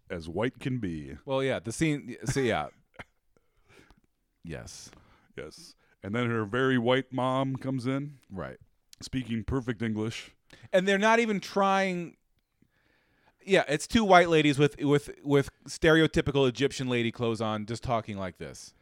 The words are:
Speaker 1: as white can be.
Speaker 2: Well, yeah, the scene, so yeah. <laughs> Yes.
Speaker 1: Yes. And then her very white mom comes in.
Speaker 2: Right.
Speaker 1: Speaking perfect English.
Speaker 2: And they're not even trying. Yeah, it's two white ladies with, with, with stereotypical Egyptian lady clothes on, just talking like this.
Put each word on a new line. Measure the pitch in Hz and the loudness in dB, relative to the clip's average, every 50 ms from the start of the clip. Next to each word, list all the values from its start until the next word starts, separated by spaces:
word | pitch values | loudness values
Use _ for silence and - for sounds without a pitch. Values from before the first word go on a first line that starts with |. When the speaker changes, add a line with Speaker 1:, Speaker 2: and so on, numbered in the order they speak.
| _ - | _ -12
Speaker 1:
as | 95 85 78 85 | -10 -10 -8 -6
white | 82 92 113 135 - - | -4 -2 -2 -2 -4 -6
can | - 143 127 123 | -6 -6 -4 -4
be. | 104 90 80 78 71 67 76 - - | -4 -4 -6 -6 -10 -12 -14 -14 -8
Speaker 2:
Well, | 139 135 135 135 | -6 -4 -2 -2
yeah, | 135 120 90 | -2 -2 -4
the | 80 113 | -6 -6
scene, | 113 - 165 160 147 143 - 117 113 - 98 | -4 -2 0 0 -2 -2 -6 -12 -14 -8 -6
so | 135 127 139 | -4 -2 0
yeah. | 131 117 101 80 76 65 - _ _ _ _ - | 0 2 0 0 -2 -4 -10 _ _ _ _ -20
<laughs> | - _ _ _ _ _ _ _ _ _ _ _ _ _ _ - _ - _ _ _ _ _ _ _ _ _ _ - | -20 _ _ _ _ _ _ _ _ _ _ _ _ _ _ -20 _ -20 _ _ _ _ _ _ _ _ _ _ -16
Yes. | 85 78 62 57 - - - - - - - - _ _ _ _ _ _ | -14 -12 -12 -14 -14 -18 -18 -20 -20 -20 -20 -20 _ _ _ _ _ _
Speaker 1:
Yes. | - 65 78 - - 170 - - _ _ _ _ _ - | -16 -16 -14 -16 -20 -20 -20 -20 _ _ _ _ _ -10
And | 98 104 | -8 -4
then | 120 123 117 | -4 -2 -2
her | 117 113 107 | -2 -2 -4
very | 101 104 127 135 131 131 | -2 -2 0 2 2 2
white | 127 113 120 127 131 131 - 127 | 2 2 2 2 2 0 -2 -4
mom | 127 123 131 131 131 135 135 135 | -4 -2 -2 0 -2 -2 -2 -4
comes | 127 - 131 131 131 113 | -6 -6 -6 -6 -4 -4
in. | 127 135 139 143 147 143 - _ - | -4 -4 -4 -6 -10 -12 -18 _ -14
Speaker 2:
Right. | 101 92 76 65 64 - _ _ _ _ _ _ - - | -12 -10 -10 -10 -12 -16 _ _ _ _ _ _ -20 -18
Speaker 1:
Speaking | - - - 131 123 107 117 117 104 | -12 -8 -8 -6 -6 -4 -6 -6 -4
perfect | - 127 135 120 120 120 - | -4 -4 -4 -2 -4 -4 -4
English. | 117 113 110 107 107 117 - - - - - _ _ _ - - - - | -4 -4 -2 -2 -4 -4 -6 -8 -12 -16 -20 _ _ _ -20 -20 -6 -2
Speaker 2:
And | - 190 185 | 0 0 2
they're | 196 196 | 2 2
not | 196 208 220 226 233 | 4 4 4 4 4
even | 233 220 208 185 | 4 2 -2 -4
trying. | - - - 196 196 196 190 196 190 190 180 175 170 156 - _ _ _ _ _ _ _ _ _ _ _ _ _ _ _ _ _ _ _ _ _ _ _ _ _ _ | -4 -4 0 0 2 2 2 2 0 -2 -2 -6 -8 -10 -14 _ _ _ _ _ _ _ _ _ _ _ _ _ _ _ _ _ _ _ _ _ _ _ _ _ _
Yeah, | 196 190 170 - | 2 4 4 4
it's | - 147 156 - | 2 0 -2 0
two | - - 233 220 | 0 2 2 6
white | 190 190 175 180 170 | 8 8 8 8 8
ladies | 165 156 147 147 139 | 6 6 6 4 4
with, | 131 147 143 - - | 4 4 2 2 0
with, | 143 139 143 143 - - - - - | 2 2 2 2 2 -4 -14 -10 -2
with | 143 143 139 139 - - _ - | 2 2 2 2 0 -6 _ -16
stereotypical | 135 - - - 160 156 160 160 151 - 170 156 151 139 139 135 | -14 -4 2 4 6 6 6 6 4 2 0 0 0 2 2 2
Egyptian | 127 117 107 139 131 - - 135 | 2 2 0 -2 -2 -2 -4 -4
lady | 127 123 120 117 117 | -2 0 0 0 -2
clothes | - - 120 117 113 107 | -2 -2 -2 -2 -2 -2
on, | 113 107 107 107 104 | -4 -4 -4 -4 -6
just | 104 117 - - | -8 -10 -8 -6
talking | 131 120 113 107 - 104 | -4 -4 -4 -4 -6 -8
like | 98 95 92 - | -8 -8 -10 -10
this. | - 82 71 - - - - - _ | -12 -14 -14 -14 -16 -20 -20 -20 _